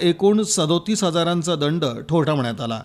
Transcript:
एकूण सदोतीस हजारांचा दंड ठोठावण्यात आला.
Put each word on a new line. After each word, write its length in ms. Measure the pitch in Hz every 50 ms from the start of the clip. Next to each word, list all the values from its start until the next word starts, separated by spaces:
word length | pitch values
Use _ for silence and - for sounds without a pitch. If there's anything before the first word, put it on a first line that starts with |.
एकूण 420 | 175 175 170 175 190 202 214 214 214
सदोतीस 600 | - - 196 160 151 170 170 - - 220 202 202
हजारांचा 520 | 175 156 170 165 170 175 175 156 175 170
दंड 300 | 151 147 147 160 170 151 127 117 113 - 147
ठोठावण्यात 520 | 156 170 151 156 151 143 123 117 113 101
आला. 180 | 127 117 113 113